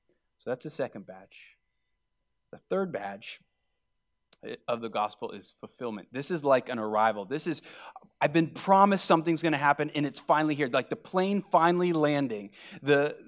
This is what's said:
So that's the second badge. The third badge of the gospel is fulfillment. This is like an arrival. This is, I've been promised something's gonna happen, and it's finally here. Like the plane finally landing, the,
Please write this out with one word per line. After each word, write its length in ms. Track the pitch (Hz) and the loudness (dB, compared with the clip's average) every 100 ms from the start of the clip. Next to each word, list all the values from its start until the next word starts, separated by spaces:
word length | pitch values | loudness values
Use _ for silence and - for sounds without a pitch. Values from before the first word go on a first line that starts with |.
| _ _ _ _ | _ _ _ _
So 100 | - | -10
that's 140 | 127 | -10
the 60 | 156 | -10
second 360 | - 127 110 92 | -8 -8 -8 -18
badge. 520 | 92 95 - - _ _ _ _ _ _ _ _ _ _ | -20 -20 -20 -20 _ _ _ _ _ _ _ _ _ _
The 80 | - - | -18 -6
third 220 | 185 190 | -4 -4
badge 500 | 113 101 101 - - _ _ _ _ _ _ _ _ _ _ 110 117 - | -6 -10 -12 -16 -20 _ _ _ _ _ _ _ _ _ _ -14 -12 -6
of 100 | 117 | -6
the 100 | 117 | -4
gospel 420 | 107 104 - 113 | -4 -4 -6 -12
is 220 | 101 92 _ | -12 -18 _
fulfillment. 480 | 107 - 123 104 - | -20 -12 -10 -10 -10
This 180 | 127 147 | -10 -6
is 140 | 175 139 | -2 2
like 240 | 131 123 | 2 2
an 100 | 120 | -6
arrival. 460 | 107 107 113 104 95 | -2 2 2 0 -4
This 200 | 147 175 | -6 -6
is, 160 | 147 - - - - - - | -8 -10 -20 -20 -20 -16 -2
I've 100 | 151 | 0
been 160 | 143 147 | 2 0
promised 560 | - - 196 202 196 | -2 4 6 6 4
something's 380 | - 165 160 156 | 2 2 2 0
gonna 160 | 170 147 | 0 2
happen, 340 | 143 143 151 | 2 2 0
and 120 | 151 151 | -2 -2
it's 140 | - | -2
finally 360 | - 156 156 147 | 0 2 2 -2
here. 120 | 131 | 0
Like 220 | 127 123 | 0 -2
the 60 | - | -6
plane 480 | - 185 190 202 - | -4 -2 0 -2 0
finally 400 | 175 170 175 180 | 2 4 4 2
landing, 600 | 160 151 147 135 104 101 - - 98 | 2 2 2 0 -4 -10 -18 -20 -6
the, 360 | 135 143 143 - | 2 2 2 -4